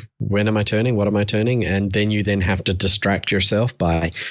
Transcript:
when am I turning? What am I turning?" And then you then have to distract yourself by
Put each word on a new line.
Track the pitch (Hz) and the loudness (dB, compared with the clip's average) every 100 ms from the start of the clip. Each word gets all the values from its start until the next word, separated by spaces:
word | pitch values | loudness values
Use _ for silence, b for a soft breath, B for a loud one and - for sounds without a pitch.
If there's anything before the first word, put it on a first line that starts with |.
| 107 _ | -10 _
when | 104 101 107 | -2 0 2
am | 107 | 0
I | |
turning? | 104 107 123 110 | 0 0 0 2
What | 101 | 2
am | 101 | 2
I | |
turning?" | 101 107 117 123 | 0 0 0 0
And | - 98 98 | 0 0 0
then | 104 104 | 0 0
you | 107 | 0
then | 101 101 | 0 0
have | 90 95 | 0 0
to | - | -2
distract | 90 95 - 101 98 - | -2 0 0 0 -2 -2
yourself | 98 - 107 127 - | -2 0 0 0 0
by | 87 82 82 B B | 0 0 -2 B B